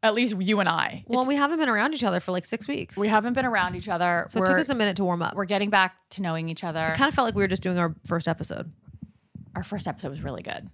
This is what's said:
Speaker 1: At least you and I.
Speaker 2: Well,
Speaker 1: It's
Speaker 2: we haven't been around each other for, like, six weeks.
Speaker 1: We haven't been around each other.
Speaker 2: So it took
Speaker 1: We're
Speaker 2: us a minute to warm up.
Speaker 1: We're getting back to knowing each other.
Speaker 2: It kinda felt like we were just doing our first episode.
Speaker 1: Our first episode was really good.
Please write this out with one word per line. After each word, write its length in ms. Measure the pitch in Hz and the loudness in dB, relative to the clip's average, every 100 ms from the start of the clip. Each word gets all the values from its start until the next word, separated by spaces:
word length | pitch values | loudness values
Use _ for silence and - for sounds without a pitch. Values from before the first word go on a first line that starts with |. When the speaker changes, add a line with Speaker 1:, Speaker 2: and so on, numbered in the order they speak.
Speaker 1:
At 100 | 220 | 2
least 200 | 214 240 202 | 4 0 0
you 220 | 185 214 | 2 2
and 80 | 185 | 4
I. 360 | 165 - 185 - | 2 0 -4 -4
Speaker 2:
Well, 140 | 240 | 0
Speaker 1:
It's 80 | 254 | 2
Speaker 2:
we 80 | 285 | 2
haven't 220 | 285 320 | 2 2
been 120 | 294 | 0
around 240 | 214 240 | 2 0
each 100 | 311 | 0
other 160 | 226 175 | 0 0
for, 100 | - | -2
like, 120 | 180 | -4
six 240 | - - - | -4 -8 -6
weeks. 260 | 285 175 - | -6 -6 -2
Speaker 1:
We 100 | 208 | 2
haven't 240 | 214 220 | 2 2
been 140 | 247 254 | 0 0
around 280 | 220 180 | 2 0
each 140 | 180 202 | -2 -4
other. 380 | 175 175 175 - | 0 2 2 0
Speaker 2:
So 100 | 220 | 0
it 40 | |
took 60 | 185 | 4
Speaker 1:
We're 80 | 185 | 4
Speaker 2:
us 80 | 311 | 2
a 60 | |
minute 220 | 262 208 185 | 0 0 2
to 80 | |
warm 180 | 190 175 | 0 0
up. 120 | 170 | -2
Speaker 1:
We're 120 | - 190 | -2 -2
getting 240 | 196 202 | 0 4
back 260 | 208 185 - _ | 4 4 0 _
to 100 | - | -6
knowing 280 | 185 160 160 | -2 -2 -4
each 120 | 160 | -6
other. 260 | 175 160 160 | -4 -2 -2
Speaker 2:
It 100 | 160 | 2
kinda 120 | 277 | 2
felt 120 | - | 2
like 100 | 240 | 0
we 80 | 202 | 2
were 60 | 196 | 0
just 140 | 190 | 0
doing 160 | 190 180 | 0 0
our 160 | 170 160 | 0 -2
first 240 | - 170 165 | -4 -2 0
episode. 420 | 165 - - 170 - - - - _ _ - - - | -2 -4 -8 -10 -14 -20 -18 -20 _ _ -20 -14 -10
Speaker 1:
Our 60 | |
first 240 | 180 208 175 | -6 -6 -6
episode 220 | - 156 | -6 -8
was 100 | 139 | -8
really 220 | 147 127 | -8 -8
good. 260 | - - - | -8 -10 -12